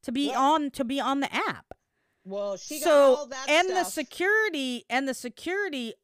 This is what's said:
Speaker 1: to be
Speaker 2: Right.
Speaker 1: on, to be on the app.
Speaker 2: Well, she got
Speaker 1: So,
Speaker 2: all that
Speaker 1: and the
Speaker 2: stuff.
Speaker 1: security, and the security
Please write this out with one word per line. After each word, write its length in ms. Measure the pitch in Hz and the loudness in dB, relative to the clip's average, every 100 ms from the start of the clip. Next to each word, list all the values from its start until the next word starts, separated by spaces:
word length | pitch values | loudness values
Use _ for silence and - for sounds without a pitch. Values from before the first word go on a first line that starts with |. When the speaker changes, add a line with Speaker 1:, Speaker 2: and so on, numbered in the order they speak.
Speaker 1:
to 100 | - | -4
be 160 | 247 285 | -2 -2
Speaker 2:
Right. 80 | 262 | 2
Speaker 1:
on, 340 | 269 311 294 | 4 4 0
to 140 | - 247 | -4 -4
be 160 | 277 | -2
on 180 | 240 277 | -2 0
the 140 | 277 | -2
app. 400 | 233 403 - _ - _ _ _ _ | -2 -4 -6 _ -20 _ _ _ _
Speaker 2:
Well, 320 | 190 196 202 190 | -12 -8 -6 -8
she 240 | - 302 | -10 -2
got 40 | 311 | 4
Speaker 1:
So, 300 | 294 277 262 | 8 8 4
Speaker 2:
all 100 | 277 | 0
that 240 | 262 269 | -8 0
Speaker 1:
and 200 | 302 370 | 2 2
the 120 | 370 | 0
Speaker 2:
stuff. 80 | 359 | -2
Speaker 1:
security, 920 | 320 285 - 359 427 440 311 262 240 - | -4 -8 -2 2 2 2 -2 -4 -6 -4
and 160 | 240 269 | -4 -4
the 80 | |
security 840 | 254 247 - 320 381 392 285 233 - | -6 -10 -10 -6 -4 -4 -6 -8 -12